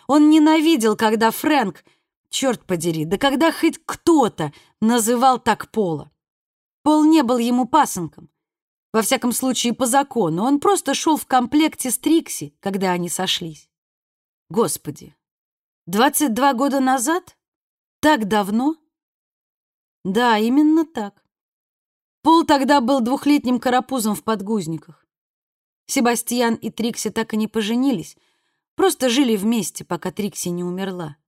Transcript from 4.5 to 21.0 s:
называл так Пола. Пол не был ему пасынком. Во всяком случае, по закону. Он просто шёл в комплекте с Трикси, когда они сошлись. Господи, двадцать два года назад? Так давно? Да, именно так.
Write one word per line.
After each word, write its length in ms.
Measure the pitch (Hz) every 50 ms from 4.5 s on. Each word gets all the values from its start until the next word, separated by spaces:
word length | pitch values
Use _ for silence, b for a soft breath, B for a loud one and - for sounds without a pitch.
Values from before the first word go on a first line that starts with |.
| b b b b b b
называл 600 | 214 220 240 240 214 226 247 233 254 269 254 240
так 320 | - 240 208 - - -
Пола. 400 | - 226 208 175 160 139 - _ _ _ _ _ _ _ _ _ _ _ _ _ _ _ -
Пол 200 | 294 302 302 302
не 200 | 311 320 320 269
был 160 | 220 254 240
ему 280 | 233 240 247 247 254
пасынком. 640 | - - 302 277 202 - 190 170 147 - - 165 - _ _ _ _ _ _ _ _ _ _ _ _ -
Во 80 | -
всяком 300 | - - 254 240 - 247
случае, 420 | 220 - 254 262 247 - - 240 226
по 140 | - 262
закону. 560 | 240 240 277 277 277 - 233 196 160 160 175 214
Он 160 | 262 285 285
просто 340 | - 403 403 359 - 285 269
шёл 240 | - - 330 311
в 80 | 247 -
комплекте 640 | - 269 254 247 - - 302 320 302 - - - 254
с 80 | -
Трикси, 560 | - - 311 320 330 - - - - 147 147 _ _
когда 320 | - 196 190 196 196 185
они 180 | 180 175 170 170
сошлись. 580 | - - 185 185 - - 175 160 156 - _ _ _ _ _ _ _ _ _ _ _ _ _ _ _ _ _
Господи, 680 | - 165 208 226 156 - - - 156 147 - - - _ _ _ _ _ _ _ _ _ _ _ _ _ _ -
двадцать 480 | - 175 208 247 294 294 - 302 269 214
два 180 | 202 285 277 -
года 260 | 220 277 285 262 269
назад? 580 | 262 262 262 269 226 277 330 359 - - _ _ _ _ _ _ _ _ _ _ _ _ _ -
Так 260 | - 302 311 240 214
давно? 480 | 185 214 208 196 185 208 226 254 294 320 - _ _ _ _ _ _ _ _ _ _ _ _ _ _ _ _ _ _ _ _ _ _ _ _ -
Да, 340 | 185 185 226 247 240 226
именно 480 | 208 220 233 254 285 302 302 311 320 320
так. 400 | 320 - 240